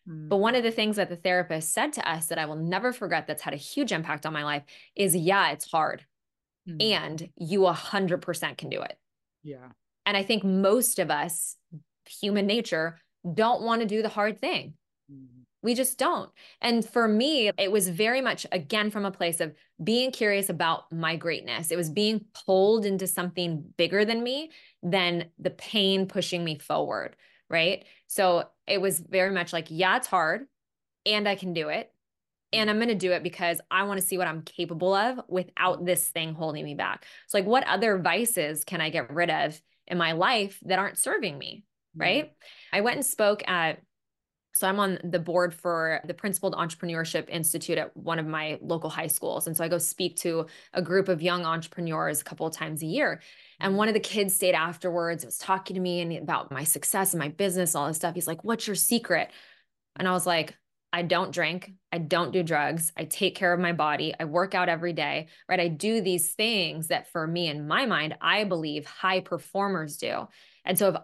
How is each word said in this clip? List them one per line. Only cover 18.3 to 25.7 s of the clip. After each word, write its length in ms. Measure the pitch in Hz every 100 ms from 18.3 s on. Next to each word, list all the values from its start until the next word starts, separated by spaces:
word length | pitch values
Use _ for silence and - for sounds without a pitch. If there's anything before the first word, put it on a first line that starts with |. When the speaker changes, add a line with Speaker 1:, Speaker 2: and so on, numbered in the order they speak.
| - -
Speaker 2:
again, 400 | 190 139 214 208
from 140 | 208 196
a 60 |
place 280 | 190 170 165
of 160 | 165 156 _ -
being 280 | 165 233 254
curious 380 | 254 214 202 196
about 420 | 170 165 165 -
my 240 | 165 165 165
greatness. 560 | 165 151 - 117 165
It 60 | 170
was 120 | 160
being 360 | 156 214 220 - - -
pulled 400 | 190 202 226 208
into 220 | 190 185
something 640 | - 180 170 175 156 165 -
bigger 280 | 165 190 214
than 160 | 226
me, 300 | 240 269 320 - - _
than 480 | 175 190 175 170 165 -
the 100 | 180
pain 580 | 175 -